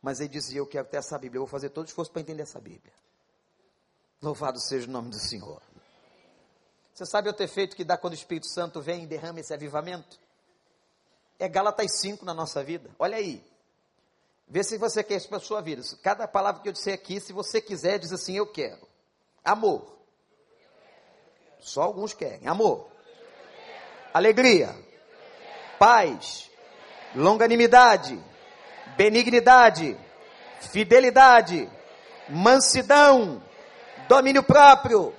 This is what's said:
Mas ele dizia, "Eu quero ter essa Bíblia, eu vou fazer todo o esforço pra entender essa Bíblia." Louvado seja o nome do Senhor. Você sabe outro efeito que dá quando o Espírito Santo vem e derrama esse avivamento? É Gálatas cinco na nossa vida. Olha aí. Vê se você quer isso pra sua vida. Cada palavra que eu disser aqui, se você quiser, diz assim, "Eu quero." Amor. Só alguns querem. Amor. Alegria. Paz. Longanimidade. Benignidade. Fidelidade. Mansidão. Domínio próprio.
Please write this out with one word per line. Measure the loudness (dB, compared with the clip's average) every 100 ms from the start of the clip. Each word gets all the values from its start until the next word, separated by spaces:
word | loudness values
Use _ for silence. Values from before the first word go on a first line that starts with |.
Mas | -12 -12
ele | -14
dizia, | -14 -14 -14
"Eu | -12
quero | -12 -12
ter | -14
essa | -14 -16
Bíblia, | -14 -14
eu |
vou | -14
fazer | -14 -14
todo | -16 -18
o |
esforço | -16 -14
pra | -14
entender | -16 -18
essa | -18 -20
Bíblia." | -20 -20 _ _ _ _ _ _ _ _ _ _ _ _ _ _
Louvado | -12 -10 -10 -10
seja | -10 -10 -10
o |
nome | -14 -14
do | -14
Senhor. | -14 -14 -18 -20 _ _ _ _ _ _ _ _ _ _ _ _ _
Você | _
sabe | -8 -8 -8
outro | -8
efeito | -10 -8 -10
que | -10
dá | -6 -6
quando | -6
o | -12
Espírito | -14 -14 -12
Santo | -12 -12 -12
vem | -12 -14
e | -12
derrama | -16 -16 -18
esse | -16
avivamento? | -16 -12 -12 -12 -16 -20 _ _ _ _ _ _ _ _ _ _ _ _ _
É | -8
Gálatas | -4 -6 -6 -8 -8
cinco | -10 -12
na | -14
nossa | -12 -10 -12
vida. | -12 -14 -16 _
Olha | -8 -6
aí. | -12 -14 _ _ _ _ _ _ _ _ _ _ _
Vê | -8
se | -8 -6
você | -6 -6
quer | -6 -8
isso | -10
pra | -16
sua | -10 -12
vida. | -10 -14 -14 -10
Cada | -6 -6 -6
palavra | -4 -4 -6
que | -12
eu |
disser | -12 -10
aqui, | -12 -12 -16
se | -14
você | -14 -8 -8
quiser, | -8 -8 -6 -6
diz | -8
assim, | -14 -10
"Eu | -8 -10
quero." | -10 -12 -14 _ _ _ _ _ _
Amor. | -6 -2 -2 -4 -10 _ _ _ _ _ _ _ _ _ _ _ _ _ _ _ _ _
Só | -14 -6
alguns | -6 -6 -14
querem. | -12 -14 -12 -8
Amor. | -4 -2 -4 -12 _ _ -20 -20 -20 -20 -20 -20 -20 -20 -20 -6
Alegria. | -2 0 2 2 2 0 -10 -20 _ _ _ -20 -20 -20 -20 -20 2
Paz. | 4 4 2 -6 -16 -18 -20 _ -20 -20 -20 -20 -16
Longanimidade. | -2 0 2 0 2 6 8 8 4 -2 -16 -18 -20 -20 -20 -20 -20 -20 0
Benignidade. | 2 2 2 2 6 8 8 4 -8 -10 -16 -20 -20 -20 -20 -20 -10
Fidelidade. | -6 4 4 6 8 8 8 4 -6 -8 -16 -20 -20 -20 -20 -14
Mansidão. | -2 4 4 2 -4 2 6 6 6 2 -8 -18 -20 -20 -20 -20 -20 2
Domínio | 4 4 0
próprio. | 4 8 10 10 4 -2 -2